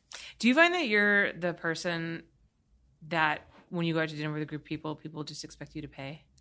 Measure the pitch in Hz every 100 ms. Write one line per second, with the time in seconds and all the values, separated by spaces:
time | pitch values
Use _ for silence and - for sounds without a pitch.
0 | _ - - - 233 262 339 359 262 208
1 | 208 202 170 - 175 160 170 160 175 165
2 | 165 165 - _ _ _ _ _ _ _
3 | 151 165 156 151 - - - 175 170 160
4 | 156 151 151 151 147 151 - 151 156 151
5 | 156 156 143 147 156 - 147 156 143 -
6 | 135 156 _ _